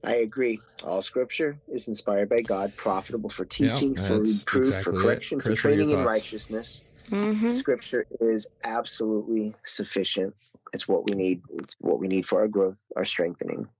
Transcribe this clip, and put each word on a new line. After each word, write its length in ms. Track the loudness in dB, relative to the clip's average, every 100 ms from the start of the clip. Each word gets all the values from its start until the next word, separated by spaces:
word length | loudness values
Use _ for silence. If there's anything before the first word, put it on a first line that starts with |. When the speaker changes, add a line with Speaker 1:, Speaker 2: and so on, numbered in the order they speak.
Speaker 1:
I 120 | 0 0
agree. 440 | 0 0 -2 -2 -8 -14
All 180 | -4 -4
scripture 560 | -2 -2 -2 -2 -4 -4 -8
is 200 | -8 -6
inspired 400 | -4 0 0 2
by 80 | 0
God, 380 | 0 -2 -2 -2
profitable 520 | -2 -2 -2 -8 -6
for 140 | -6 -6 0
Speaker 2:
Yeah, 160 | 2
Speaker 1:
teaching, 220 | 2 0 0
for 60 | 2 2
Speaker 2:
that's 200 | 4 2 2
Speaker 1:
reproof, 220 | 2 2
Speaker 2:
exactly 160 | 2 0
Speaker 1:
for 40 | 2
Speaker 2:
it. 40 |
Speaker 1:
correction, 360 | 2 2 -2 -4
for 40 | 0
Speaker 2:
Chris, 140 | 2
what 100 | 4
are 20 | 4
your 80 | 4
Speaker 1:
training 140 | 4
in 60 | 4
Speaker 2:
thoughts? 180 | 0
Speaker 1:
righteousness. 600 | -2 -10 -6 -6 -6 -10 -12 -20 -4
Speaker 3:
Mm-hmm. 400 | -2 0 2 2
Speaker 1:
Scripture 560 | 2 0 -2 0 -2 -2 2
is 260 | 2 2 -2 _
absolutely 920 | -6 -4 -4 -2 0 0 0 0 0 -6 -6
sufficient. 680 | -4 -2 -2 0 0 -2 -6 _ -20 -12
It's 140 | -8 0
what 220 | 2 2
we 60 | 0
need. 240 | 2 0 -4 -12
It's 200 | -10 -6
what 200 | 0 0
we 80 | 2
need 180 | 0 2
for 140 | 2
our 60 | 2
growth, 400 | 4 2 0 -10 -4
our 80 |
strengthening. 640 | -2 0 -2 -2 -6 -6 -8 _